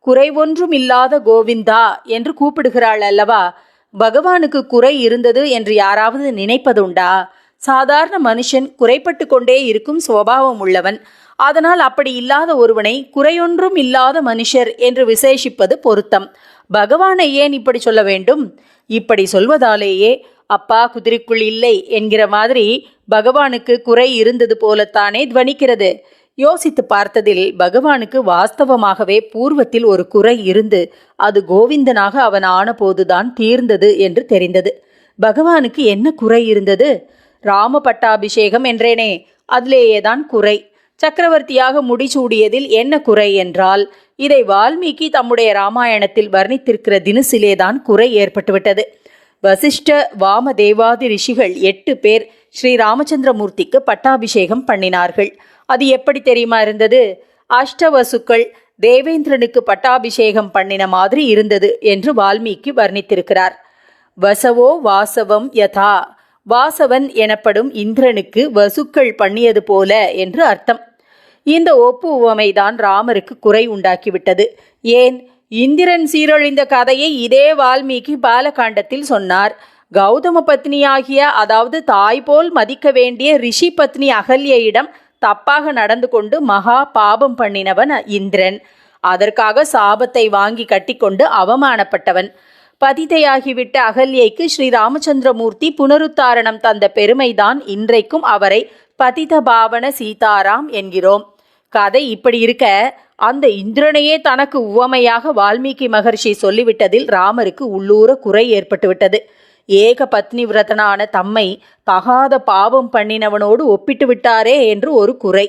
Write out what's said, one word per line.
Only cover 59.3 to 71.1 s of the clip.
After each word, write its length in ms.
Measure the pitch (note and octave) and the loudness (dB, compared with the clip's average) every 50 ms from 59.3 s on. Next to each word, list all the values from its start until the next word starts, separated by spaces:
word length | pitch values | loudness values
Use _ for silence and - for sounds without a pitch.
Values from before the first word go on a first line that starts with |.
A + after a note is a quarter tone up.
| C#4 B3+ A#3+ A#3 A#3+ B3 A3+ | -2 -2 -2 0 0 0 0
பட்டாபிஷேகம் 880 | - G3 F#3+ - C4 B3 B3+ A3 A#3 - - A3+ G#3+ G3+ A3 G#3 F#3+ | 0 -2 0 0 0 0 0 -2 -4 -2 0 0 0 0 0 -2 -2
பண்ணின 360 | - G3+ F#3+ G3 G3 F#3+ F#3+ | -2 -4 -2 -2 -4 -4 -4
மாதிரி 360 | F#3 F#3+ F#3 F#3+ G3 A#3+ D4 D4+ | -2 0 0 0 0 0 0 0
இருந்தது 440 | B3 G#3+ G#3 A3 G#3 G#3 G3 F#3+ G#3 - - | 2 2 2 2 2 0 0 0 0 -2 0
என்று 320 | - G#3+ G3+ G3 F#3 D4 D4 | 0 -2 0 0 -2 -2 0
வால்மீகி 600 | A3+ G3 G3 G3+ A3 A3+ A3+ G3 G3 - C#4 C4+ | 0 0 0 0 -2 -4 -8 -10 -10 -10 -6 -2
வர்ணித்திருக்கிறார். 840 | B3 G#3+ F#3+ F#3+ G3+ F#3+ - G#3 F3+ F3 - G3 F#3 F#3 B3+ - - _ _ _ _ _ _ _ _ _ _ _ | -2 -2 -2 -2 -6 -6 -4 -4 -2 -2 0 0 0 0 -2 -4 -8 _ _ _ _ _ _ _ _ _ _ _
"வசவோ 520 | - F3+ G3+ G#3 G3+ - B3 A#3+ A#3+ A#3+ C4 D#4+ F4 | -2 0 0 0 2 0 0 2 4 4 4 2 2
வாசவம் 640 | C#4 G#3+ G3 G3 G#3 G#3 - A#3+ G#3+ F#3 G#3 G#3+ A#3 C4+ - | 0 0 0 0 0 -2 -4 -4 -2 0 0 -2 -2 -2 -2
யதா", 420 | A3 G3+ G3 G3 G3 G3 G#3 G3+ F3+ - - - _ _ _ _ _ _ | 0 0 0 0 0 2 2 2 0 -2 -6 -12 _ _ _ _ _ _
வாசவன் 640 | G3+ A#3 A#3+ C4 D#4 D#4+ - D4+ B3+ B3 C4 C#4 C4+ - | -2 0 0 0 0 0 0 0 2 2 0 -2 -2 -2
எனப்படும் 580 | A3+ G#3+ G#3+ G#3+ G#3+ - A3+ G3+ G#3 A#3+ C4+ - | -2 0 0 0 -2 0 0 0 0 -2 -4 -6
இந்திரனுக்கு 720 | A3 G#3 G#3+ A3+ B3+ C4 B3+ A3+ G#3 F#3+ - - A3 C#4 D4+ | -6 -6 -4 -2 0 0 2 0 -2 -6 -4 -2 -2 -2 0
வசுக்கள் 640 | A3+ G#3 G#3 G3+ G3+ D4+ D4 D4 - D4+ C4 A#3 G#3+ | 2 2 2 2 0 -4 -6 -4 0 0 0 0 0
பண்ணியது 480 | - G#3+ F#3+ G3+ A3+ A#3+ A#3 G#3+ G#3+ - | -2 -2 -2 0 0 0 2 2 0 0
போல 300 | - G3+ F#3+ G3 F#3+ G3+ A3 G#3 F3+ F3 | 0 0 0 2 2 2 0 0 0 -2
என்று 300 | F#3 F#3+ F#3 E3+ D#4 E4 | -4 -6 -4 -2 0 0
அர்த்தம். 400 | C4 G3+ F#3+ - - A#3 A#3 - _ _ _ _ _ | 0 0 -2 -2 -4 -4 -4 -6 _ _ _ _ _